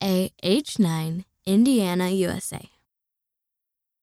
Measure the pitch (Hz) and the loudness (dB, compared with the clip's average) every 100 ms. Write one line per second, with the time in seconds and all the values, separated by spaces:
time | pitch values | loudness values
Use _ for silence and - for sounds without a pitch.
0 | 196 185 190 _ 180 233 294 - 180 160 | -2 0 0 _ 0 0 0 0 0 0
1 | 160 165 - _ - 196 247 247 190 180 | -6 -8 -10 _ 0 4 4 4 2 0
2 | 180 190 175 180 - - - _ _ _ | 0 0 -2 -4 -8 -14 -16 _ _ _
3 | _ _ _ _ _ _ _ _ _ _ | _ _ _ _ _ _ _ _ _ _